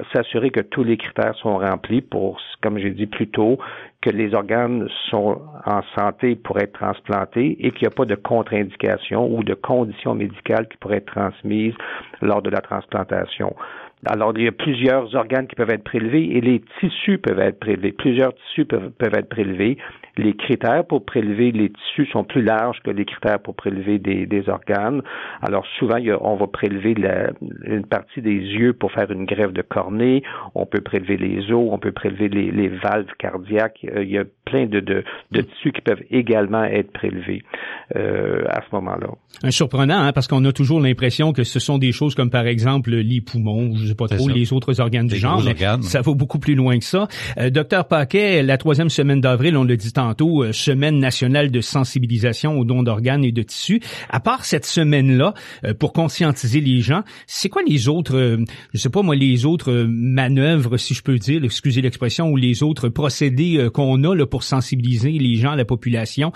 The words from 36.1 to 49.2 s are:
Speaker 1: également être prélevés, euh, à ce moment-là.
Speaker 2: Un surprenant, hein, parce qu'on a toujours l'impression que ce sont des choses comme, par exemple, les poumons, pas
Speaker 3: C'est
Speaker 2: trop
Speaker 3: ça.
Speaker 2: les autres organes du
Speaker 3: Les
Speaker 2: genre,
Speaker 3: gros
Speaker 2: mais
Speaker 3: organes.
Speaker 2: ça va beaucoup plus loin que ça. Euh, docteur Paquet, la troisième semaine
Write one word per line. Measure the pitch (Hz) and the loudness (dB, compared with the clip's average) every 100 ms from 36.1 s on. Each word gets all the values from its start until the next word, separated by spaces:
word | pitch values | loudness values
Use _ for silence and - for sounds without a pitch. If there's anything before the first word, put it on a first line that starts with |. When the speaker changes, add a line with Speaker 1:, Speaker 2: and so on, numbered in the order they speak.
Speaker 1:
également | 127 117 110 101 110 | 0 2 2 2 0
être | 107 104 98 | 0 0 -2
prélevés, | - 98 92 92 95 - - - - - - | -6 -6 -4 -6 -8 -10 -14 -12 -14 -8 -4
euh, | - 50 50 - - | -2 -2 -2 -2 -2
à | - | -4
ce | - 101 | -6 -6
moment-là. | 92 90 - - _ - | -4 -6 -8 -12 _ -6
Speaker 2:
Un | 131 | -2
surprenant, | - 139 135 139 190 | 0 0 2 2 2
hein, | 139 | 2
parce | 139 - | 0 0
qu'on | 135 | 2
a | 135 | 4
toujours | 127 135 160 | 4 2 4
l'impression | 135 123 127 - 156 | 4 2 0 2 2
que | 131 | 2
ce | 120 131 | 0 -2
sont | - 139 | 0 2
des | 131 | 2
choses | 113 147 | 2 0
comme, | 135 123 | 2 0
par | 123 117 | 2 2
exemple, | 117 120 139 120 | 2 2 2 2
les | 113 110 123 | 2 2 0
poumons, | - 117 107 110 120 110 110 | -2 -2 0 0 0 0 -2
pas | 107 110 | -2 0
Speaker 3:
C'est | 104 | 0
Speaker 2:
trop | 139 | 2
Speaker 3:
ça. | |
Speaker 2:
les | 123 117 | 2 2
autres | 131 139 123 | 0 0 0
organes | 117 117 120 | 2 2 0
du | |
Speaker 3:
Les | 101 | 2
Speaker 2:
genre, | 123 180 | 2 2
Speaker 3:
gros | |
Speaker 2:
mais | 131 | 2
Speaker 3:
organes. | 82 98 123 | 2 2 0
Speaker 2:
ça | 107 143 | 0 0
va | 165 | 2
beaucoup | 143 143 151 | 2 0 0
plus | 147 | 2
loin | 135 127 120 | 4 4 2
que | |
ça. | - 185 208 - - 123 | 2 0 0 -4 -8 -2
Euh, | 127 | 0
docteur | 139 151 196 - | 2 2 0 2
Paquet, | 160 131 196 208 170 | 2 2 2 4 4
la | 135 135 | 4 2
troisième | 156 147 165 | 4 4 4
semaine | - 143 139 | 2 4 4